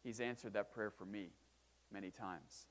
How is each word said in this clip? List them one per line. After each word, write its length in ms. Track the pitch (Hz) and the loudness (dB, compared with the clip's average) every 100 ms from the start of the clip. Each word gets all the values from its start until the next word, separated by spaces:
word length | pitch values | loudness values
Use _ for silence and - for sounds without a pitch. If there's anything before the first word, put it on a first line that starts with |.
He's 200 | 123 113 | -2 2
answered 320 | 120 123 117 | 2 2 4
that 180 | 104 101 | 4 4
prayer 180 | 117 107 | 2 0
for 140 | - | 0
me 300 | 92 104 87 - - - - - - | -2 -2 -2 -8 -20 -20 -20 -20 -8
many 200 | 101 95 | -4 -4
times. 560 | - 98 87 - - - | -4 -4 -4 -6 -14 -14